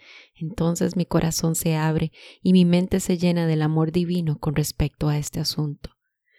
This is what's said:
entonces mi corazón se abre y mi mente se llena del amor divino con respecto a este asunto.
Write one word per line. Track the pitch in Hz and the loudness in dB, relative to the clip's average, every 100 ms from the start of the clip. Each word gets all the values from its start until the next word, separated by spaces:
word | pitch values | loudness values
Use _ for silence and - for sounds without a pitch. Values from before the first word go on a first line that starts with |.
| - - - | -20 -20 -20
entonces | - 160 214 165 170 180 175 | -12 -12 -2 -2 0 -2 -2
mi | 170 | 0
corazón | 165 165 - 165 160 | 0 0 0 -2 -2
se | 170 156 | -2 0
abre | 156 160 160 - - - | 0 0 -2 -6 -20 -4
y | 185 | 4
mi | 185 | 6
mente | 175 175 185 190 | 6 4 2 -2
se | - 180 | 0 0
llena | 175 175 165 | 0 2 0
del | 156 | 0
amor | 151 156 160 | 2 0 0
divino | 175 175 175 160 147 | 0 -2 -2 -2 -2
con | 156 147 | -2 -2
respecto | 147 - 151 - 151 | -4 -2 -4 -2 -2
a | 147 | -2
este | 147 160 | -4 -6
asunto. | 156 - 151 156 - - _ _ _ | -6 -4 -6 -8 -16 -20 _ _ _